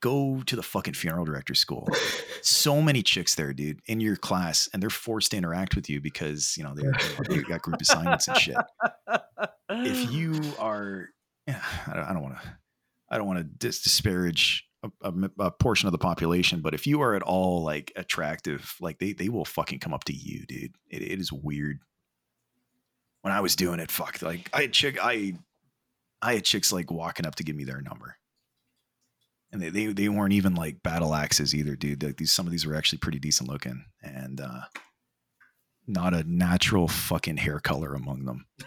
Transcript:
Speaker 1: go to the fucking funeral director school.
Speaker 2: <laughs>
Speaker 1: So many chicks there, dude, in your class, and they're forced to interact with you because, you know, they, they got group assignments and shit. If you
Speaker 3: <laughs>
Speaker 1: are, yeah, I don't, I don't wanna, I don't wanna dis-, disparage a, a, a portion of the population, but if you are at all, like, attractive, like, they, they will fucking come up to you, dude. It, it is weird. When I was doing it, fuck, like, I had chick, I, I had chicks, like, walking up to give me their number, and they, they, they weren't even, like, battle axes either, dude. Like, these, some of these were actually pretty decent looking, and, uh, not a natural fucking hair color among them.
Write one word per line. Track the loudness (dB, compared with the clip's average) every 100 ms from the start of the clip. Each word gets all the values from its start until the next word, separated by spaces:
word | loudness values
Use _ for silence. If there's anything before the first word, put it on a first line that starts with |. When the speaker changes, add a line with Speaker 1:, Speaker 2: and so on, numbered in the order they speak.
Speaker 1:
go | 0 2 2 0 -2
to | -4
the |
fucking | -2 -4 -4 -4
funeral | -2 -2 -2
director | -4 -2 0
school. | 0 -2 0
Speaker 2:
<laughs> | 0 0 -4 -8 -2
Speaker 1:
So | 2 4 6 6
many | 6 6
chicks | 4 2 2 0
there, | 0
dude, | -2 -4 -4 -4
in | 0
your | 2 2
class, | 2 2 2 2 2
and | 0
they're | -2
forced | -2 -2 0 0
to | 0
interact | 0 0 0 -2
with | -2
you | -4
because, | -4 -4 -4 -2 -2 -4
you |
know, | -6
they, | -2 0 0 0 -4 0 0
they |
got | 0 -4
group | -4 0
assignments | 4 4 4 2 2
and | 2
shit. | 2 0 -4 -2 -2 -2 -2 -2 -2 -8 -8 -8 -6
If | -2 0 0 0
you | 0 0 0 -2 -4
Speaker 3:
<laughs> |
Speaker 1:
are, | -2 -2 -4 -6 -10 _ _ _ -8
yeah, | -6 -4 -6 -4
I |
don't, | -4 -2
I |
don't | -4
wanna, | -4 -10 -14 -16 _ _ _ _ -4
I | -2
don't | 0
wanna | -2
dis-, | -4 -4 -4 0
disparage | 2 2 4 2 2 4 2 2 -6 -14
a, | -16 -8 -4
a, | -2 -2 0
a | -2
portion | 4 4 4 4
of |
the | 4
population, | 2 2 4 4 4 2
but | -2
if | 0 2
you | 4
are | 4
at | 2
all, | 2 4 4 2
like, | 0 -2 -4 -10
attractive, | -4 -2 -2 -4 -4 -6 -6 -8
like, | -8 -4
they, | -4
they | -2 -2
will | -2 -4
fucking | -4 -4 -4
come | -6
up | -6 -6
to |
you, | -8 -8 -10 -10
dude. | -10 -10 -14 -14
It, | -10
it | -6 -6
is | -6
weird. | -6 -4 -2 -4 -6 _ _ _ _ _ _ _ _ _ _ _ _ _ _
When | -2
I | 0
was | 2 2
doing | 2 0
it, | -4
fuck, | -6 -6 -6
like, | -6 -6 -4
I | -2
had | 2
chick, | 2 0 2
I, | 0 2 0 -4 -12 _ _ _ _ _ _ -4
I | 0 2
had |
chicks, | 2 2 2
like, | 0 -2
walking | -4 -4 -4 -4
up | -4
to |
give | -6 -4
me | -6
their | -8
number, | -10 -12 -16 -20 _ _ _ _ _ _ _ _ _ _ _ _ _
and | -8
they, | -4
they, | -2 -2
they | 0 2
weren't | 4 6
even, | 6 6 2
like, | -2 -4
battle | -2 0 2
axes | 2 2 2 2
either, | 0 0 -2
dude. | -2 -2
Like, | -4 -2
these, | 0
some | 2 0
of |
these | -2 -2
were |
actually | 0 0 -2
pretty | -4 -2
decent | 0 0 -2
looking, | -6 -6 -10 -14 _
and, | -16 -12 -10 -10
uh, | -10 -10 -12 -16 -20 _ _ _ _ _ _ _ _ _ -4
not | 0 2
a | 2
natural | 2 2 4 4 4 4 4
fucking | 2 0 0 -2 -2
hair | -2 0
color | -2 -2 -2
among | -4 -6 -6
them. | -6 -8 -12 -20